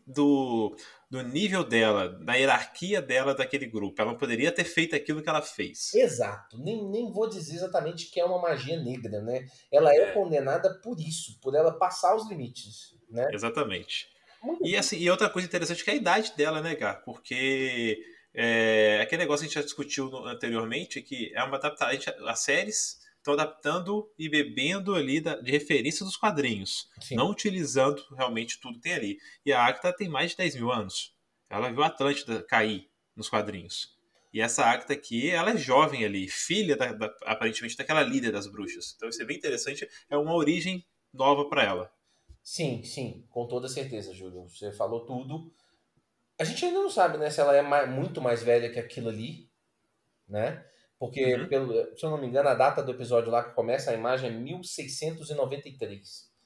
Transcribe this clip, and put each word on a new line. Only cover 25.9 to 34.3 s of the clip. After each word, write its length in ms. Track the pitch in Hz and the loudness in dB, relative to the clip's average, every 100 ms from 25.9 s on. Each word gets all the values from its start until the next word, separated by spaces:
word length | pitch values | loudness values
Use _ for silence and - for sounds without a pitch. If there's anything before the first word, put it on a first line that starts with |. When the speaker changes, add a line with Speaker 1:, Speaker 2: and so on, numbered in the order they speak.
| - 190 | -4 -6
Speaker 1:
dos 100 | - | -2
quadrinhos, 720 | 214 151 131 104 95 - - - | 0 2 0 -2 -6 -8 -10 -14
Speaker 2:
Sim. 140 | - 120 | -4 0
Speaker 1:
não 140 | 160 | 0
utilizando 720 | 202 208 185 147 131 135 143 - 131 | 0 -2 -2 0 4 4 2 -6 -4
realmente 460 | 127 113 117 - | -2 -2 -4 -8
tudo 140 | 123 117 | -12 -10
que 80 | |
tem 100 | 165 | -4
ali. 240 | 170 104 101 - - 143 | -4 -4 -6 -12 -6 2
E 60 | |
a 100 | 131 | 6
Agatha 300 | 120 - 180 | 6 4 0
tem 160 | 180 190 | -2 -4
mais 240 | 139 170 | -2 -2
de 60 | - | -2
dez 180 | 180 123 | -4 -2
mil 160 | 120 | -2
anos. 420 | 120 98 - - _ _ _ - | -2 -2 -6 -10 _ _ _ -10
Ela 200 | 101 123 | -4 -2
viu 140 | 117 | 2
a 40 | 156 | 0
Atlântida 540 | - 139 139 - 110 | 2 0 0 -2 -6
cair 460 | - 117 107 95 - _ _ - | 0 2 2 -2 -8 _ _ -14
nos 120 | - | -2
quadrinhos. 720 | 110 107 95 85 - - _ _ _ _ | -2 -2 -6 -10 -10 -10 _ _ _ _